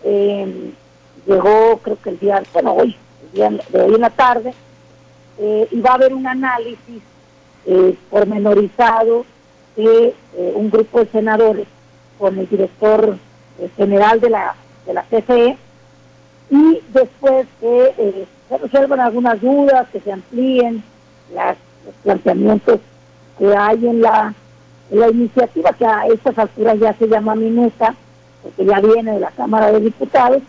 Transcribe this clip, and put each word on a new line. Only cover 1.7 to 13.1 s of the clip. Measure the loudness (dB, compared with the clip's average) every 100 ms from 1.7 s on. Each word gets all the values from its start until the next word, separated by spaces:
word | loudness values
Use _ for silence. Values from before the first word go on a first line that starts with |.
| 2
creo | -4 -8
que | -10
el | -6
día, | -2 -2 -2
bueno, | -4 -2
hoy, | 0 -2 -2 _ _
el | -14
día | -4 -2 -4 -4
de | 0
hoy | 2
en | 2
la | 0
tarde, | 0 0 0 -4 -14 _ _ _ _ _ _ _ -8
eh, | -4 -2 -2
y | 0
va | 0
a |
haber | 2 2
un | 0 -8
análisis, | -6 -4 -6 -8 -14 -20 -20 -20 _ _ _ _ _ -2
eh, | 2 2 0 -4
pormenorizado | -2 0 -2 0 2 0 0 0 2 0 0 -4 _ _ _ _ -2
de, | 2 4 4 -2 _ -8
eh, | -6
un | -4 -2
grupo | 0 0 0
de | -2
senadores | -2 -2 2 2 0 -8 _ _ _ _ _
con | -4 -4
el | -6
director, | -4 -4 -2 0 2 0